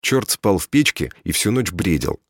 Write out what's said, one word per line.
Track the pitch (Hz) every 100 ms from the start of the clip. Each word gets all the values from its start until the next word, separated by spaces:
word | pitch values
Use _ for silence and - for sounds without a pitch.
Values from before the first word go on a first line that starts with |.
Чёрт | - 131 -
спал | - 107 95
в | -
печке | 143 147 - - -
и | -
всю | 82 104
ночь | 120 120
бредил. | 85 90 78 - - _